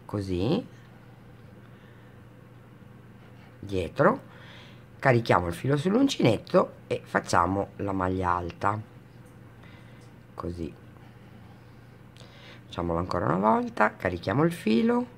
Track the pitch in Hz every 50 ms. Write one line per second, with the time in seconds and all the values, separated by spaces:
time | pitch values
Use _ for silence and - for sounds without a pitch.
0 | - - - 107 98 95 92 87 92 120 170 226 - - - - - - - -
1 | - - - - - - - - - - - - - - - - - - - -
2 | - - - - - - - - - - - - - - - - - - - -
3 | - - - - - - - - - - - - - 98 98 92 87 76 - -
4 | 143 185 254 - - - - - - - - - - - - - - - - -
5 | - 143 123 117 113 - 123 90 90 85 85 - - 131 139 147 139 190 196 247
6 | 277 269 - - - 131 107 - - - - 180 208 - - - - - 120 -
7 | - - - - - - - 92 87 90 95 98 95 - - - 98 101 95 95
8 | 90 92 92 92 92 90 87 90 87 85 - - - 101 104 110 107 - - -
9 | - - - - - - - - - - - - - - - - - - - -
10 | - - - - - - - - - 87 87 87 82 73 - - - - - -
11 | - - - - - - - - - - - - - - - - - - - -
12 | - - - - - - - - - - - - - - - - 85 87 85 85
13 | 87 90 90 90 90 120 156 185 202 220 226 233 247 240 - - 214 214 - -
14 | - 95 87 85 87 95 98 131 156 170 170 - - 214 220 233 226 226 240 240
15 | 247 240 -